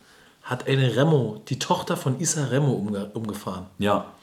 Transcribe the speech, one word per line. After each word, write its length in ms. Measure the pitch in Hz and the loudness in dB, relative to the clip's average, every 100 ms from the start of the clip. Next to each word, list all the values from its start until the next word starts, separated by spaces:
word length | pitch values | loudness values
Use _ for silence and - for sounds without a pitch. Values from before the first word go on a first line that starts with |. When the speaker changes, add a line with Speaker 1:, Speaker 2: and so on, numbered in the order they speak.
| _ - - _ | _ -20 -20 _
Speaker 1:
hat 260 | - 123 - | -8 -4 0
eine 280 | 135 127 110 | 2 4 4
Remo, 460 | 160 147 110 107 - | 6 4 2 -4 -6
die 100 | 135 | -6
Tochter 380 | - 175 - 170 | -2 -2 -2 -2
von 240 | 139 127 | -2 -2
Issa 240 | 160 156 | -2 -2
Remo 280 | 127 127 143 | 0 2 2
umge-, 380 | 98 104 101 101 | 2 -2 -4 -4
umgefahren. 540 | 110 110 98 104 95 92 - | -6 -6 -6 -8 -10 -12 -2
Speaker 2:
Ja. 280 | 101 98 - - | 0 0 -2 -16